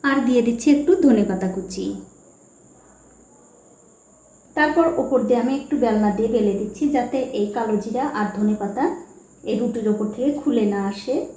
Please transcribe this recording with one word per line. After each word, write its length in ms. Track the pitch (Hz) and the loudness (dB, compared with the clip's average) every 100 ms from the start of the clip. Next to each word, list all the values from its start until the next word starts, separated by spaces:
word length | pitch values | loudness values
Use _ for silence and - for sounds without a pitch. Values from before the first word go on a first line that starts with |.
আর 140 | 277 277 240 | 0 0 2
দিয়ে 140 | 247 233 | 2 2
দিচ্ছি 200 | 233 - 285 | 0 4 4
একটু 160 | - 381 285 | 4 4 6
ধনেপাতা 420 | 220 202 185 190 | 4 2 0 -2
কুচি। 320 | 190 175 - - - - - - - - _ _ - - - - - - - - - - - - _ _ _ _ - _ - | -4 -8 -8 -6 -8 -12 -20 -20 -20 -20 _ _ -20 -20 -20 -20 -20 -20 -20 -20 -20 -20 -20 -20 _ _ _ _ -20 _ 0
তারপর 300 | 302 311 330 - | 2 4 2 2
ওপর 180 | 262 262 208 | 0 0 2
দিয়ে 120 | 240 | 2
আমি 100 | 240 277 | 2 -2
একটু 160 | - 285 | -2 0
বেলনা 260 | 240 214 208 196 | 2 2 2 0
দিয়ে 120 | 220 226 | 0 2
বেলে 180 | 208 196 | 2 0
দিচ্ছি 240 | 208 - 285 277 | -4 -2 0 0
যাতে 220 | 240 269 247 - | 0 -2 -4 -2
এই 80 | 208 247 | -4 -2
কালো 200 | 220 214 | -2 -2
জিরা 200 | 233 240 277 214 | -2 -4 -4 -2
আর 80 | 202 196 | -4 0
ধনেপাতা 460 | 208 208 196 240 330 - - - - - - | 0 0 -4 -2 -2 -4 -14 -20 -20 -16 -6
এই 40 | 208 | -2
রুটির 280 | 240 233 208 | -2 -2 -2
ওপর 140 | 208 208 - | 0 -2 -2
থেকে 140 | 269 294 | -2 0
খুলে 240 | - 233 208 | 0 2 2
না 60 | 202 196 | 0 -4
আসে। 240 | 202 - 294 - | -6 -4 -4 -4